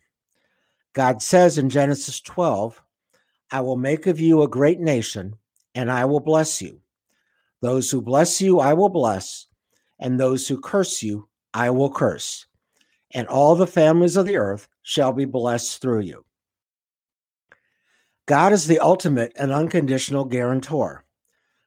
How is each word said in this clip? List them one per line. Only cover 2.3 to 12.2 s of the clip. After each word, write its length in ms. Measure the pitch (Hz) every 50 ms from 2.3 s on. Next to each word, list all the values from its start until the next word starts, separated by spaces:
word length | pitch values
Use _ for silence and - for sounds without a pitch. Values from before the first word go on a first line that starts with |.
| - 180 175 160 117 95 107 117 - _ _ _ _ _ _ _ _ _ _ _ _ _ _ _
"I 120 | - 135
will 160 | 127 127 131 127
make 280 | 127 135 156 156 -
of 140 | 185 165 151
you 220 | 160 165 160 156
a 40 | 147 -
great 300 | - 127 139 151 180 -
nation, 580 | 170 160 139 120 110 - - 107 92 101 110 - _ _ _ _ _ _ -
and 160 | 123 127 117
I 140 | 127 123 127
will 160 | 135 147 147
bless 400 | 123 156 156 156 156 156 - -
you. 220 | - - - - _ _ _ _ _ _ _ _ _ _ _ _ _ _ _ _
Those 280 | - - 131 131 123 -
who 120 | 143 127
bless 400 | 110 117 131 143 170 170 - -
you, 180 | 190 190 180 160
I 140 | 131 135 151
will 160 | 170 202 202
bless, 560 | 180 165 127 113 101 95 - - - - - _ _ _ _ _ _ _ _ _ _ _
and 220 | - 127 127 127
those 260 | 131 127 131 127 -
who 140 | - 135 131
curse 420 | - - - 202 185 185 - -
you, 280 | - 107 104 104 107 _ _ _ _ _ -
I 160 | 110 120 123
will 200 | 127 127 139 139
curse. 540 | 139 - 147 107 80 -